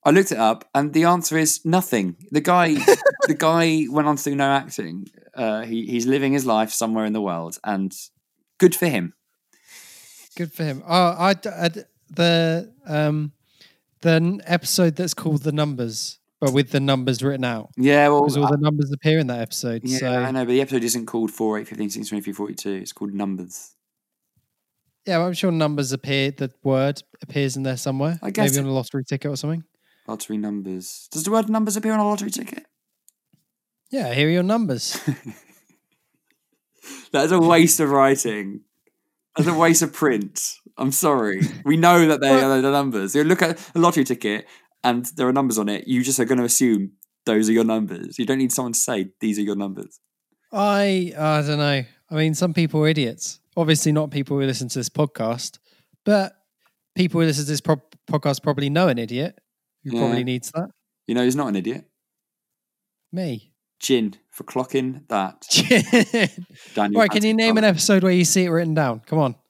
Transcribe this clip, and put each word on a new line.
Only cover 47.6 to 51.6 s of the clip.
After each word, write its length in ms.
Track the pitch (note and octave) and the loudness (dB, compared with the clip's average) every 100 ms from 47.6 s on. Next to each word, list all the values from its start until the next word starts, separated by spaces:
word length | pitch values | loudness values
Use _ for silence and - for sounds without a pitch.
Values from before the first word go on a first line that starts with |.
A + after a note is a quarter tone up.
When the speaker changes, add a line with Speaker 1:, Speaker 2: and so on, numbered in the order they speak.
Speaker 1:
numbers. 560 | A2+ A2 G#2 F2 E2 - | 2 0 -4 -8 -12 -8
You 60 | A#2 | -4
don't 120 | C3+ | -2
need 120 | C3 | -2
someone 220 | - B2+ | -2 -4
to 60 | A2+ | -4
say, 300 | - A#2 F#2+ _ | -2 -4 -6 _
"These 180 | A2+ G#2 | -4 -4
are 40 | |
your 120 | G#2 G2+ | -4 -4
numbers." 440 | G2+ G2 - _ _ _ _ _ _ | -6 -8 -14 _ _ _ _ _ _
Speaker 2:
I, 640 | G#3 G3+ G3+ G3+ F#3+ F3 D3 | -2 0 2 2 0 -2 -2
I 240 | D#3 D3+ | 0 0
don't 160 | D3 | 0
know. 260 | D3 | 0